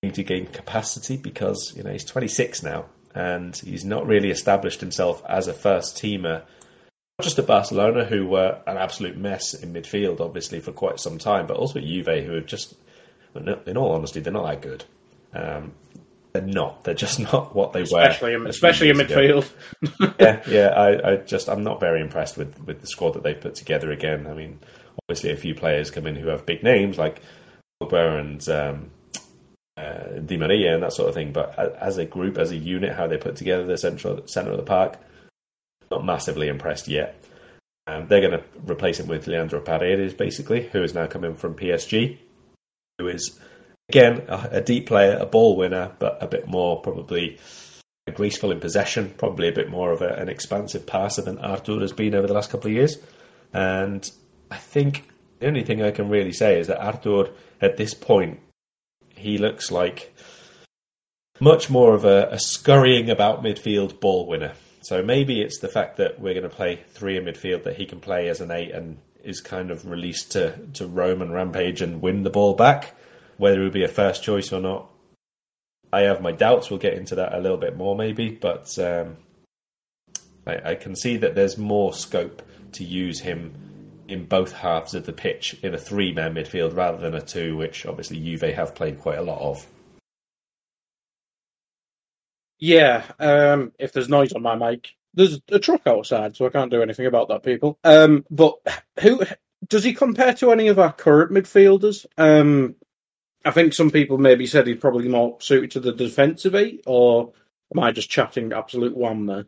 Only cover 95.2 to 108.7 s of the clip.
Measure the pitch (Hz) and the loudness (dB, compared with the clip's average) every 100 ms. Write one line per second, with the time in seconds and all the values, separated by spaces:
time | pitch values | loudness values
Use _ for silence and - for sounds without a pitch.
95.2 | 190 151 _ 202 202 339 - 113 107 117 | 4 4 _ 0 2 2 4 2 2 -2
96.2 | 107 104 127 143 127 120 113 110 127 120 | -2 -2 -2 0 0 0 0 -2 0 0
97.2 | 113 107 - 120 147 147 165 156 156 151 | 0 -2 -2 0 0 2 10 10 12 8
98.2 | 143 147 160 - - - _ - 208 254 | 2 6 6 6 -8 -8 _ 4 4 4
99.2 | 190 - _ _ 190 214 208 240 269 233 | 0 -6 _ _ -2 0 2 2 0 4
100.2 | 254 240 247 226 220 196 175 - - 151 | 2 4 6 6 6 6 6 4 6 6
101.2 | 165 190 190 202 196 196 202 202 - - | 6 2 4 8 8 8 4 -2 -10 4
102.2 | 160 151 147 143 131 - _ _ _ _ | 8 8 8 6 2 -4 _ _ _ _
103.2 | _ _ 151 156 165 - 156 151 139 135 | _ _ 0 4 4 6 4 4 2 6
104.2 | 135 127 127 147 123 113 143 123 120 123 | 8 8 6 4 4 2 0 0 0 2
105.2 | 120 - - 139 123 135 123 117 120 - | 2 0 2 2 2 -4 -4 -2 -4 4
106.2 | 139 165 190 190 214 - - 127 123 117 | 4 4 0 2 0 -2 0 6 8 6
107.2 | 117 _ _ _ _ - 120 110 - - | 2 _ _ _ _ 0 0 0 -4 0
108.2 | 120 - 113 110 110 | 0 -2 -6 -6 -6